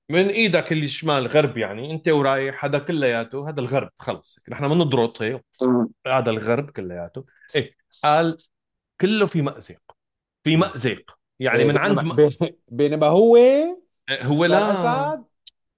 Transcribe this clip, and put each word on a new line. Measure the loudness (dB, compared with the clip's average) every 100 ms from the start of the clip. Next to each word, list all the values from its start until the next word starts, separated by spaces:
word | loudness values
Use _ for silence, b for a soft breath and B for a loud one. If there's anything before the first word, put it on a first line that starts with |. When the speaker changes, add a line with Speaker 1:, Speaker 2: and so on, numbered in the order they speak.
| -4
Speaker 1:
من | 0 0
إيدك | 0 0 0 0
الشمال | -4 -4 -6 -2 -2 2
غرب | 2 2 -2
يعني، | -6 -6 -10
أنت | -6 0
ورايح، | 2 2 0 -4 -6
هذا | -4 -4
كلياته، | -2 -2 0 0 -4 -8 -8
هذا | -8
الغرب، | -2 -4 -4 _
خلص. | -8 -8 -12 -20 -16
نحن | -6 0
بنضرط | 2 2 2 0 -2
هيك. | -6 -6 _ _
Speaker 2:
مم. | 0 2 0 -6 -2
Speaker 1:
هذا | 0 0
الغرب | -2 -2 -2 -2
كلياته. | -10 -10 -10 -12 -14 -18 b b -4
إيه. | -4 _ _ -4
قال: | 0 2 0 -4 _ _ _ _ _ -4
"كله | -2 0 0
في | 0
مأزق. | -4 -6 -18 -20 -20 _ _ _ _ _
في | 0 2
Speaker 2:
مم. |
Speaker 1:
مأزق." | 2 -2 -4 -6 -12 _ _ _
يعني | 0 2
Speaker 2:
إيه، |
Speaker 1:
من | 2
Speaker 2:
بينما، | 2 0 0
Speaker 1:
عند |
م-، | 0 2
Speaker 2:
بي-، | 2 2 -6 -6 _
بينما | -2 -2 2 2
هو | 4 6 8
Speaker 1:
إيه، | 6 4 0 -6 _ _ -8 -4
هو | -2
Speaker 2:
بشار | 0 2
Speaker 1:
لا. | 2 2
Speaker 2:
الأسد؟ | 0 0 -2 -4 -6 -12 _ -20 _ _